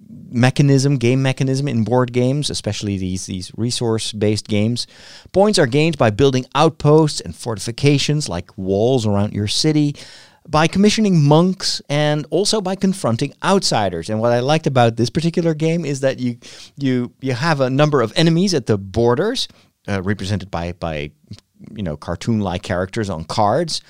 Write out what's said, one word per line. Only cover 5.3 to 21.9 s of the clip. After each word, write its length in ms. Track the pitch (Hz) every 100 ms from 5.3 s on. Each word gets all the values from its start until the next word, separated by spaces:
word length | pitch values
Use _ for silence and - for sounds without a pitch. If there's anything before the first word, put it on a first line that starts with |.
Points 260 | 180 202 202
are 80 | 135
gained 320 | 139 160 156
by 120 | 120
building 360 | 104 139 127 127
outposts 680 | 139 160 - 147 151 151 -
and 140 | 87
fortifications 920 | - 120 107 - 117 143 139 - 151 147
like 280 | 87 - -
walls 500 | 92 98 117 131 107
around 260 | 101 104
your 160 | 98 104
city, 480 | - 156 151 147 143 - - - _ -
by 180 | 151 160
commissioning 560 | 190 208 220 208 175
monks, 600 | 143 151 185 180 - - -
and 380 | 147 151 151 -
also 300 | 165 208 214
by 140 | 185
confronting 600 | 190 196 190 123 113 143 -
outsiders. 640 | 160 196 - 117 98 85 85
And 120 | 110
what 120 | 117
I 80 | 120
liked 260 | 131 160 160
about 300 | 131 117 117
this 140 | 123
particular 440 | 170 165 170 165
game 300 | 151 160 170
is 160 | 147 139
that 180 | 135 117
you, 200 | 123 120 - - - -
you, 360 | 139 127 123 -
you 140 | 131
have 260 | 117 165 143
a 80 | 127
number 320 | 131 151 143
of 120 | 113 -
enemies 380 | 165 165 196
at 120 | 143 113
the 120 | 104
borders, 720 | 98 110 117 123 208 254 - _ _ _ -
uh, 140 | 98
represented 480 | 92 104 95 101 92
by, 220 | 82 87
by, 400 | 87 85 76 73 - _ - _ _ - -
you 60 |
know, 140 | 87